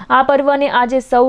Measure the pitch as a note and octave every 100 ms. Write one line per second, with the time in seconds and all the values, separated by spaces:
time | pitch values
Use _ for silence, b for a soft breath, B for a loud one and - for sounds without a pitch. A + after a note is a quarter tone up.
0 | F#3 C4 C4 C#4 C#4 C#4 C#4+ B3 A#3+ C4
1 | B3 B3